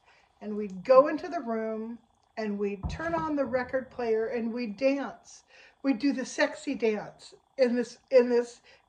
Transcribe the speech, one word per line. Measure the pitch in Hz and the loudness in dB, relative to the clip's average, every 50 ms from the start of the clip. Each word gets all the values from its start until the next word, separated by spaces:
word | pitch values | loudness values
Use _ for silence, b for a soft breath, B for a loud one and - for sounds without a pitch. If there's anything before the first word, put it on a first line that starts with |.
| b b b b b b b - | b b b b b b b -14
and | 202 208 214 | -10 -8 -6
we'd | 208 214 196 185 185 180 | -6 -6 -8 -8 -4 2
go | 254 254 262 285 311 | 6 8 8 8 8
into | 320 285 - 269 | 4 -4 -6 -6
the | 349 339 | -6 -6
room, | 240 233 226 220 220 220 220 220 220 226 233 226 _ _ _ _ _ _ - | -4 -4 -4 -4 -4 -4 -6 -6 -8 -10 -12 -14 _ _ _ _ _ _ -10
and | - 220 208 202 202 | -8 -6 -4 -4 -2
we'd | 208 202 202 190 - - | -4 -4 -4 -4 -6 -6
turn | - - 320 339 330 | -6 -4 -4 -2 -2
on | 320 320 311 302 | -2 -2 0 0
the | 285 269 | -2 -2
record | 226 247 254 247 247 - 262 254 - | 0 -2 -2 -2 -2 -4 -4 -4 -6
player, | - - 247 226 220 220 220 | -8 -6 -2 0 0 0 0
and | 220 - 240 226 233 220 | -2 -4 -4 -4 -4 -4
we'd | 240 247 214 202 | -4 -6 -6 -4
dance. | - 269 269 277 277 254 208 - - - - - - _ b b b b b b b - | 0 0 2 2 0 -2 -6 -10 -14 -20 -20 -20 -20 _ b b b b b b b -2
We'd | 277 269 202 | -2 0 2
do | 285 285 233 | 2 0 0
the | 262 247 | 0 -4
sexy | - - - 302 285 - - - 294 262 | -6 -2 0 -2 -2 -2 -6 -8 -6 -6
dance | 208 240 220 214 202 160 151 - - - - - - _ _ _ - | -2 0 0 0 -2 -4 -10 -14 -20 -20 -20 -20 -20 _ _ _ 0
in | 262 240 233 | 2 2 2
this, | 247 233 - - - _ - | 0 -2 -4 -6 -18 _ 4
in | 269 254 240 247 | 6 6 6 6
this, | 240 240 240 - - - b b b b b | 4 2 0 0 -6 -20 b b b b b